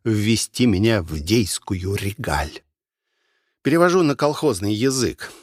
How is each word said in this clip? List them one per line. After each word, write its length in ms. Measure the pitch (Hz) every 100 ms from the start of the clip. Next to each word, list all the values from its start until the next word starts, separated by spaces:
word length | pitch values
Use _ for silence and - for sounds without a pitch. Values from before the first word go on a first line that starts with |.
ввести 640 | 117 107 104 110 - - 123
меня 360 | 92 110 110
в 160 | 80 78
дейскую 760 | 76 113 110 - - 98 92
регаль. 680 | 101 101 104 123 73 73 - - _ _ _ _ _ _ _ _ _
Перевожу 400 | - 160 175 180
на 120 | 160
колхозный 580 | 135 147 147 156 101 101
язык. 600 | 107 131 131 110 - - -